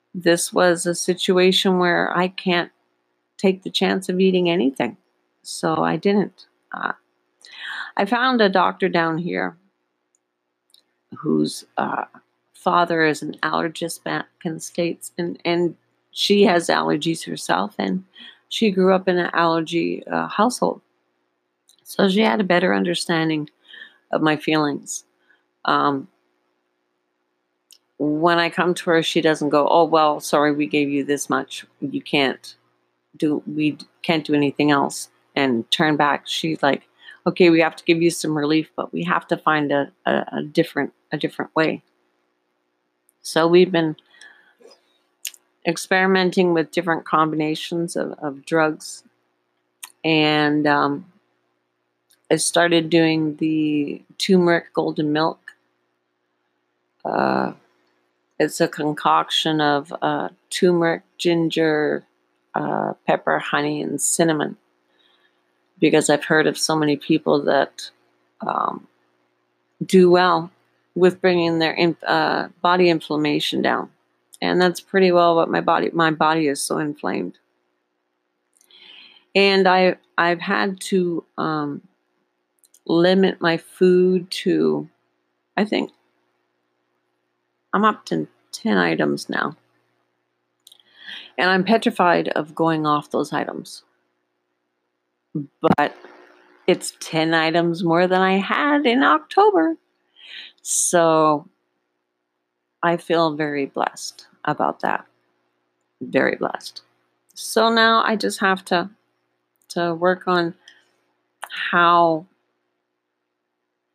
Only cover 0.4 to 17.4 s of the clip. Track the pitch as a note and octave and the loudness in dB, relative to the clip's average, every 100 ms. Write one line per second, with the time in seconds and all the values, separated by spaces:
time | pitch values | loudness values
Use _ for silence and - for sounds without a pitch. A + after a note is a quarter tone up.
0.4 | - - F3+ E3+ F3 F3 - F3+ - F#3 | 0 2 2 2 -2 -4 -2 -2 0 4
1.4 | F#3 F#3+ G3 F#3 F3+ E3+ - F3 F#3 F#3 | 4 4 2 2 2 0 0 -2 -2 -4
2.4 | F#3 F3 - _ _ _ _ _ _ - | -2 -2 -2 _ _ _ _ _ _ -2
3.4 | F#3+ F#3+ F3+ - F#3+ G3 F#3+ F3+ F#3+ F#3 | -2 0 -4 -2 0 -2 -2 2 2 2
4.4 | F3 E3+ B3+ C4+ A#2+ - _ _ _ _ | 2 2 0 -2 -6 -6 _ _ _ _
5.4 | - - E3+ D#3+ E3 E3 G3+ G3+ F3 _ | -16 -6 -4 0 -2 0 0 0 -2 _
6.4 | - _ - G1+ - - _ _ _ _ | -20 _ -16 -10 -8 -10 _ _ _ _
7.4 | - - - - - - G3+ A#3+ B3+ B3 | -20 -18 -16 -14 -10 -6 -2 0 0 2
8.4 | G3+ F#3+ F3+ F#3 F#3 F3 E3 D#3+ F3 F#2 | 2 2 0 0 -2 0 0 -2 -4 -4
9.4 | - E3+ _ _ _ _ _ _ _ _ | -6 -8 _ _ _ _ _ _ _ _
10.4 | _ _ _ _ _ _ - - D3+ D#3 | _ _ _ _ _ _ -20 -10 -2 0
11.4 | D3+ - - - - - - - _ _ | 0 -6 -12 -6 -4 -4 -8 -14 _ _
12.4 | _ _ F#3 F3 E3+ E3 D#3 D3 D#3 - | _ _ -2 0 0 2 0 0 -6 -6
13.4 | D#3 D#3+ E3+ D#3+ E3 - D#3+ D#3 - _ | -4 -2 -4 -6 -10 -8 -8 -8 -8 _
14.4 | E3+ D#3+ - - E3+ - - - F3 - | -10 -10 -10 -6 -4 -6 -12 -8 -8 -6
15.4 | E3+ E3+ F3 E3 _ _ _ - - G3+ | -2 0 -2 -4 _ _ _ -6 2 4
16.4 | G3+ F3 E3+ D#3 D#3+ D#3 E3 E3 E3+ D#3 | 6 4 2 0 0 -2 -2 -6 -8 -10